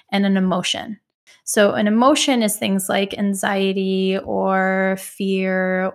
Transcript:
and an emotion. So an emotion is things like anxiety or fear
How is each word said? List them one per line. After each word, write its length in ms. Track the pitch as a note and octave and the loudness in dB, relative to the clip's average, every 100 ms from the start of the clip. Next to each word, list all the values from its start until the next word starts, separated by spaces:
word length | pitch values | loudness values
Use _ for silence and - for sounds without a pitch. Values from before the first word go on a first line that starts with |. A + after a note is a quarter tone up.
| - | -4
and 140 | G3+ G3 | 0 2
an 120 | G3 | 2
emotion. 600 | F#3 F3+ F#3+ - - G#3+ _ _ _ - - | 2 0 -2 -6 -8 -12 _ _ _ -18 -4
So 260 | A3+ G3+ | 2 4
an 160 | - G#3 | 4 2
emotion 560 | A3 B3+ D4 - B3 | 4 4 4 2 2
is 140 | G#3+ - | 0 -2
things 320 | A3 G3 F#3+ | -2 -2 0
like 280 | G3+ G3 - | -2 -2 -2
anxiety 1000 | G3+ G3 G#3 G3 G3 F#3+ F#3+ F#3+ F#3+ F#3+ | -4 -2 -2 0 0 -2 -2 0 0 -2
or 760 | - G3 F#3+ F#3+ F#3+ F#3+ F#3+ F#3+ | -2 -2 0 0 0 0 0 -2
fear 880 | - - F#3+ F#3+ F#3+ F#3 F#3 F#3 F#3+ | -6 -6 -2 -2 0 0 0 -2 -2